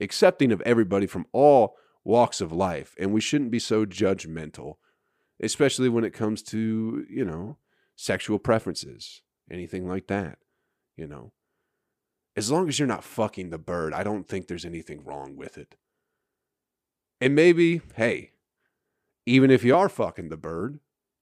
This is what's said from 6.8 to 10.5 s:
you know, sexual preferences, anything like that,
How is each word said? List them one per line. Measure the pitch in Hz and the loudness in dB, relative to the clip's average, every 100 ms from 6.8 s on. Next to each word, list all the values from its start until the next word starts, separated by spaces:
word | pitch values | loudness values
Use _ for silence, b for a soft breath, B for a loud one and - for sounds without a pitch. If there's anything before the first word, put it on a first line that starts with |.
| 110 120 - | -4 -6 -8
you | 127 | -6
know, | 104 80 101 151 _ _ _ - | -6 -6 -10 -14 _ _ _ -14
sexual | - 95 - 107 | -6 -6 -2 -4
preferences, | - 113 95 80 69 53 - - _ _ - | 0 0 -2 -10 -10 -16 -20 -20 _ _ -18
anything | 90 85 95 90 | -14 -10 -8 -6
like | 95 - | -8 -6
that, | 98 87 - _ | -6 -6 -12 _